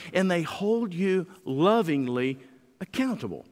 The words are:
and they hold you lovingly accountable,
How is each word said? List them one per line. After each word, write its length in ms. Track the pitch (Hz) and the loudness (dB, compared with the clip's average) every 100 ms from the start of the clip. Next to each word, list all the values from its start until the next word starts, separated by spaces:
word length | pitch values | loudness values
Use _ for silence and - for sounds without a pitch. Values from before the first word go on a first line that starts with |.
| - | -4
and 180 | 180 190 | 0 2
they 120 | 170 | 2
hold 520 | 156 - 202 233 233 | -2 -4 0 0 -2
you 320 | 170 190 185 175 - | 0 0 0 -2 -8
lovingly 960 | - 131 180 233 170 143 127 123 131 135 - - _ _ | -6 2 4 4 2 0 0 0 -2 -4 -12 -20 _ _
accountable, 640 | - - 262 226 107 73 - | -8 -4 -2 -4 -6 -8 -14